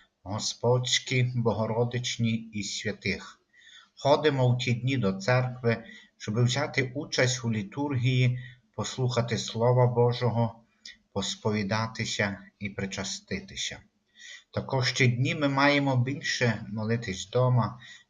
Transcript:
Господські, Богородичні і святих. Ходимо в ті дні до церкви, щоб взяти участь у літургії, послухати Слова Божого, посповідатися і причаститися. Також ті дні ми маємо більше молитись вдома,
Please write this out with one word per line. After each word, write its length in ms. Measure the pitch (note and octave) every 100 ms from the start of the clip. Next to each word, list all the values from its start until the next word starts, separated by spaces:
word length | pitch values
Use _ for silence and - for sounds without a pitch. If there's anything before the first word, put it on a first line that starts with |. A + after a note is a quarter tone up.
| _ _
Господські, 1080 | F#2 G2+ - - A#2 B2+ B2 - - B2+ B2 B2
Богородичні 960 | A2+ G2+ A2 A2 A#2+ B2 B2 - A2+
і 320 | A2+ - G#2
святих. 760 | F#2+ - G#2+ G2 G2 - - - _ _ - - - -
Ходимо 600 | C#3 D3+ D3+ C3 B2 A#2+
в 20 |
ті 160 | B2+
дні 240 | A#2+ B2+ C3+
до 160 | G2
церкви, 680 | F#2+ - B2+ B2 - A#2 A2 - - - -
щоб 260 | - A2
взяти 480 | A#2+ C#3 D3 D#3 B2 C#3+
участь 500 | D#3+ - B2 - A#2
у 60 |
літургії, 880 | G#2+ G2 C#3+ D3 B2+ B2+ B2+ B2+ B2 - - _ -
послухати 640 | G#2 - B2 A#2 A2+ G#2+
Слова 500 | - A2+ A#2+ B2+ B2
Божого, 760 | A#2 A#2+ A#2+ A#2+ A#2 A2+ - _ _ - - _
посповідатися 1300 | G2+ F#2+ - A2+ G#2+ G2 A2 A2+ - A2 - G2+ F#2+ - -
і 100 | G2+
причаститися. 1120 | G2 G2 - F#2+ - - F#2 - - - - - _ _ _ - - _
Також 380 | - - C3+ B2
ті 160 | - B2+
дні 280 | A#2+ D3 E3
ми 140 | C#3+
маємо 480 | C3+ C#3+ C#3+ C#3 B2+
більше 680 | A#2+ C#3+ - - A#2+ G#2 -
молитись 580 | G#2+ G#2+ A#2 G#2+ F#2 -
вдома, 520 | B2 B2+ A#2+ G#2 - - -